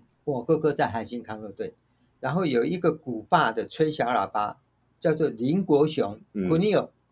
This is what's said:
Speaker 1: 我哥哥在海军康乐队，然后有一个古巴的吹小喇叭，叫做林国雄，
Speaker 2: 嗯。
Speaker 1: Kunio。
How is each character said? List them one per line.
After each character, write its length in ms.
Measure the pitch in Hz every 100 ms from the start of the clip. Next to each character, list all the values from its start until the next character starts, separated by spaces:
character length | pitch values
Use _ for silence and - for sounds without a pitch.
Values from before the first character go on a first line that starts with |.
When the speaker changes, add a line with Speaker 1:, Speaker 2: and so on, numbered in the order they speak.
| _ _
Speaker 1:
我 200 | - 131
哥 160 | 120 160
哥 120 | 156
在 160 | 139 120
海 160 | 113
军 200 | 107 120
康 180 | 110 107
乐 80 | 107
队， 240 | 95 107 - _ _ _ -
然 160 | 131 170
后 100 | 170
有 180 | 120
一 140 | 139 175
个 140 | 175
古 320 | 160 131 110
巴 280 | 101 165 123
的 160 | 113 101
吹 240 | - 156
小 140 | 151 123
喇 220 | 117 98
叭， 320 | 104 104 - _ _ _ _
叫 160 | 170 156
做 120 | 147
林 380 | 110 127 185 180
国 220 | 147 156
雄， 320 | 147 101 107 -
Speaker 2:
嗯。 140 | 208 185
Speaker 1:
Kunio。 420 | 165 208 165 - _ _